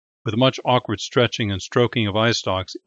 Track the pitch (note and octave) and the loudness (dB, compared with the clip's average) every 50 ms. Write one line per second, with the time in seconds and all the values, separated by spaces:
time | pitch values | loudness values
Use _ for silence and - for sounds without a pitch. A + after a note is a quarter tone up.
0 | _ _ _ _ - - G#2 A#2 C3 C3 - - - - B2 B2 - - G#2+ - | _ _ _ _ -8 -4 0 2 2 2 2 0 -2 0 0 0 2 0 -6 -6
1 | - - - C3+ B2 A2+ - - A#2+ G#2 G2 F#2 - - - B2+ B2 A2+ - B2 | -6 -2 2 2 2 2 0 -2 -4 -2 -4 -4 -6 -2 2 2 2 2 2 0
2 | A2 G2+ F#2+ G#2+ A2 A#2 A2 - - - F#2 F#2+ F#2 - - - _ | -2 0 0 2 2 2 2 0 -2 -2 -2 -4 -4 -6 -12 -16 _